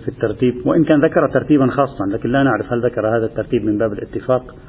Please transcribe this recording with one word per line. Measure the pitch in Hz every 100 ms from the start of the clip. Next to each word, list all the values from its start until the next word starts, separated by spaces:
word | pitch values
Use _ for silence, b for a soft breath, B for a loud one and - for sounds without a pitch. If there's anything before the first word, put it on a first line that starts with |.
في | -
الترتيب، | - 110 104 127 123 135
وإن | 165
كان | 151 151
ذكر | 156 160 143
ترتيبا | 131 117 147 131
خاصا، | 131 135 - 98
لكن | 110 113
لا | 135
نعرف | 139 107 101
هل | 117 120
ذكر | 117 107 113
هذا | 110
الترتيب | 113 107 120
من | 104 104
باب | 113
الاتفاق | 101 - 110 - 127 - -